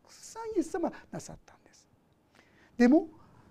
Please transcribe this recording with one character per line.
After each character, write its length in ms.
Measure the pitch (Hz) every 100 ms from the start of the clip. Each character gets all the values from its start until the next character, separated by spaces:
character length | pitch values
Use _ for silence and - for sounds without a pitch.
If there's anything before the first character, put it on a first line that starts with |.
| _
さ 320 | - - 453
ん 120 | 453 440
イ 40 |
エ 20 |
ス 80 | -
様 220 | 370 285 - -
な 80 | 180
さ 140 | -
っ 60 | -
た 120 | - -
ん 80 |
で 100 | _
す。 140 | - _ _ _ _ _ _ _ _ - -
で 100 | 247
も、 220 | 311 320 - - - -